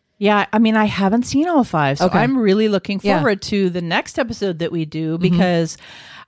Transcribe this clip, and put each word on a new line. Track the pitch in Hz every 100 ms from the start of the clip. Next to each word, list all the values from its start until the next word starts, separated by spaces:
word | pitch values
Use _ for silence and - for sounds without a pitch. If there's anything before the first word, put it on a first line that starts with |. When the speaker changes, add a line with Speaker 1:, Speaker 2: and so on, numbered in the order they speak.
| _ _
Speaker 1:
Yeah, | 202 208 -
I | 220
mean, | 220
I | 220 214
haven't | 180 196 233
seen | 247 269 339
all | 320
five, | 233 165 139 143
so | -
Speaker 2:
Okay. | 220
Speaker 1:
I'm | 240 269
really | 214 196 220
looking | 196 - 202
Speaker 2:
Yeah. | 202 185
Speaker 1:
forward | 220 202
to | - 202 185
the | 180
next | 175 196 - -
episode | 240 226 196 160
that | 170
we | 170 156
do, | 156 160
Speaker 2:
Mm-hmm. | 165
Speaker 1:
because | 180 175 180 170 160 - - - - -